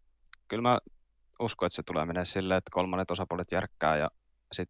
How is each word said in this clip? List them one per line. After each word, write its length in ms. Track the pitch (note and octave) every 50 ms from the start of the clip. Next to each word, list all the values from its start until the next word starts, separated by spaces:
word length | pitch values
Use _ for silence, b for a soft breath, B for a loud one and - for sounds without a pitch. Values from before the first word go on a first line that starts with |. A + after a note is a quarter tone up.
| _ _ _ _ _ _ - _ _
Kyllä 140 | _ - A2+
mä 160 | A#2+ B2 B2 - - - - - _ _ _ _ _ _ _ -
uskon, 280 | A#2 A2+ - - F2+
että 80 | F2 -
se 80 | - -
tulee 220 | - F2 D#2+ D#2
menee 200 | E2+ E2+ F2+ F2+
silleen, 320 | F2+ - G2 F#2+ F#2 F#2+
että 140 | F#2 - - -
kolmannet 380 | F#2 F#2 F#2 F#2 F#2 F#2+ -
osapuolet 400 | F2+ F#2 F#2 - F2 F2+ F#2+ -
järkkää 460 | E2+ F#2 D#2+ - - - D#2 D#2 D#2
ja 120 | D2+ D#2 - - _ _ _ _ _ _ _
sit 180 | - - F2+